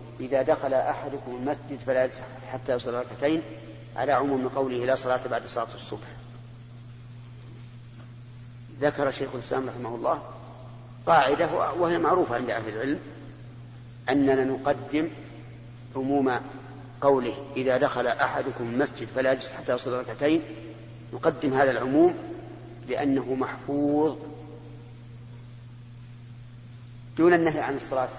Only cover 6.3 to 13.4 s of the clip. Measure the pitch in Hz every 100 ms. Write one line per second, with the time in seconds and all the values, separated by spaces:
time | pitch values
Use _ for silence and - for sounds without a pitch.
6.3 | - - - - - - - - - -
7.3 | - - - - - - - - - -
8.3 | - - - - 120 147 139 139 - 135
9.3 | 127 - 131 131 120 117 117 127 151 -
10.3 | - - - - - - - - 165 135
11.3 | 147 165 180 160 147 170 170 160 185 131
12.3 | 120 123 110 110 107 135 151 - - -
13.3 | -